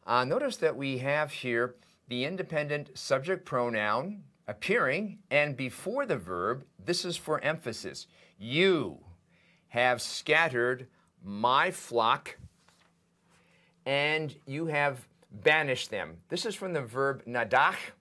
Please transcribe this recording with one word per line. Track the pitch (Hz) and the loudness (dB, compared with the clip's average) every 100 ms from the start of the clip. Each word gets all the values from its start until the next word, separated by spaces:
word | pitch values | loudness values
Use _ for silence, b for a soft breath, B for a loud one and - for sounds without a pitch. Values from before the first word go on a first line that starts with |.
Uh, | - 120 | 2 2
notice | 127 233 285 - | 2 0 -2 0
that | 160 | 0
we | 127 139 131 | 0 -4 -2
have | 131 147 151 | 0 0 -2
here | - 127 120 120 123 b b _ | -4 -2 0 0 -4 b b _
the | 123 | -4
independent | 135 185 180 156 147 147 143 - | -4 -4 -4 -4 -2 -4 -6 -12
subject | - 135 143 185 | 0 0 0 -4
pronoun | - 135 120 113 104 107 165 208 - _ - | -2 -2 0 0 2 0 -2 -8 -14 _ -12
appearing, | 107 - 226 147 147 208 175 _ | -8 0 2 2 0 -4 -10 _
and | 143 147 131 | 2 2 0
before | 131 - - 247 | -6 -6 -6 -4
the | 277 143 | -2 -4
verb, | 87 90 92 131 - _ | -4 -4 -2 -2 -6 _
this | 98 170 | -4 -4
is | 180 170 | -2 -8
for | - 151 | -4 -2
emphasis. | 135 160 - 107 92 69 - b b b | 0 -2 -6 -8 -10 -12 -16 b b b
You | - 139 190 175 110 71 - - _ b b b b | -4 4 4 4 0 -8 -20 -20 _ b b b b
have | 120 123 123 | 4 4 4
scattered | - - - 151 165 123 120 127 127 b b _ | -2 -8 2 4 4 2 2 0 -6 b b _
my | 92 101 117 131 175 | -12 0 2 4 2
flock, | 175 - 117 113 143 - - - _ _ _ _ _ _ _ _ b b b b b | -2 -4 2 2 2 -2 -16 -20 _ _ _ _ _ _ _ _ b b b b b
and | - 139 147 156 151 - | -2 0 2 0 -2 -8
you | - 139 165 | -10 -6 -2
have | 147 143 127 - _ _ | 2 2 0 -12 _ _
banished | 104 127 156 147 127 - | 0 4 4 4 -2 -2
them. | 104 80 82 _ | -6 -6 -10 _
This | 180 | -6
is | 233 | -4
from | 202 190 | -6 -4
the | 165 | -4
verb | 123 117 135 135 | -4 0 0 0
nadach. | - 120 113 131 151 190 - - | -4 -4 4 6 6 2 -10 -16